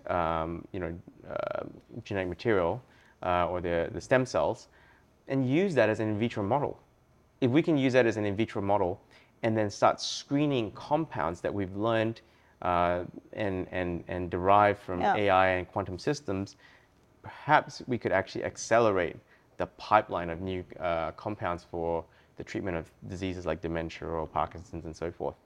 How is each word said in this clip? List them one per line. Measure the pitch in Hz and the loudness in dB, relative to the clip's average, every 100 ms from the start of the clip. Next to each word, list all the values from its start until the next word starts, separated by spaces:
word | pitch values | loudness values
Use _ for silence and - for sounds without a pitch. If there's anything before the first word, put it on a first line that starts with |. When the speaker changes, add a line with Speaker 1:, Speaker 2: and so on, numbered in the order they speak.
| - | -2
Speaker 1:
um, | 90 82 82 80 82 - | 0 0 0 -2 -6 -8
you | 98 | -6
know, | 85 87 - - - | -6 -8 -14 -18 -10
uh, | - - - - - - - | -6 -4 -6 -8 -12 -16 -14
genetic | - 101 90 | -6 -4 -4
material, | 87 120 101 85 117 - - - _ | -2 2 2 2 -2 -8 -20 -20 _
uh, | 90 90 85 | 0 2 2
or | 90 | 0
the, | 87 85 80 | 0 0 -2
the | 85 | -4
stem | - 127 | 2 2
cells, | 127 - 78 117 - - - - _ _ - | 2 2 0 0 -10 -20 -20 -20 _ _ -4
and | 135 127 | -2 2
use | 143 196 | 2 4
that | 139 110 | 4 4
as | 107 | 4
an | 110 | 0
in | 104 | 0
vitro | 117 - | 0 0
model. | 98 135 143 - _ _ _ _ _ _ | 0 0 0 -6 _ _ _ _ _ _
If | 127 | 2
we | 135 | 2
can | 175 151 | 4 2
use | 131 | 4
that | 127 113 | 4 4
as | 107 | 2
an | |
in | 104 | 0
vitro | 98 110 110 | -2 -2 -2
model | 98 101 90 95 - - - _ | 2 2 2 -2 -10 -20 -20 _
and | 117 110 | 0 0
then | 104 | 0
start | - 117 - | 2 2 2
screening | - - - 143 147 135 107 | -2 -8 -2 0 2 0 -2
compounds | - - 151 160 - 76 87 | -6 -2 -2 -2 -4 -4 -2
that | - | -4
we've | 98 92 98 | -2 -4 -2
learned, | 110 113 110 113 - _ _ _ | 0 2 0 -2 -12 _ _ _
uh, | 90 87 87 87 - - - | 0 2 2 0 -4 -12 -12
and, | - 104 92 85 | -4 -2 -2 -4
and, | 90 90 87 - | -4 -4 -4 -6
and | 90 90 | -6 -4
derived | 90 90 101 104 98 | 0 6 6 6 4
from | - 90 | -4 -2
Speaker 2:
Yeah. | 92 | 0
Speaker 1:
A | - 101 | 2 4
I | 92 92 | 6 6
and | 92 87 | 2 -2
quantum | 107 98 90 | -6 -6 -4
systems, | - 143 - 95 98 - - - _ _ _ _ | -4 -4 -2 -4 -4 -10 -20 -20 _ _ _ _
perhaps | - - - 147 143 - - | -18 -8 2 2 2 -6 -4
we | 120 | -2
could | 107 | 2
actually | 90 95 - | 0 0 -4
accelerate | - - - 113 117 95 82 - - _ _ - | -6 -8 2 4 6 4 0 -4 -18 _ _ -8
the | 87 | -8
pipeline | - - 107 107 98 85 | -8 4 4 4 -2 -4
of | 82 | -6
new, | 95 92 90 - | -4 -6 -8 -6
uh, | 87 82 80 | -2 0 -2
compounds | - 107 104 92 87 | -6 -8 -6 -4 -4
for | - 87 82 82 82 _ _ - | -6 -6 -2 -2 -6 _ _ -16
the | |
treatment | 90 110 101 85 | -10 -6 -4 -4
of | - _ 104 | -6 _ -12
diseases | 92 92 90 | -6 -6 -4
like | 87 80 | -4 -4
dementia | 85 82 82 - 80 | -4 -4 -6 -8 -6
or | 82 76 | -6 -4
Parkinson's | 78 78 82 82 85 | -2 -4 -6 -14 -12
and | 82 | -12
so | 80 82 | -8 -10
forth. | - 69 - | -6 -8 -8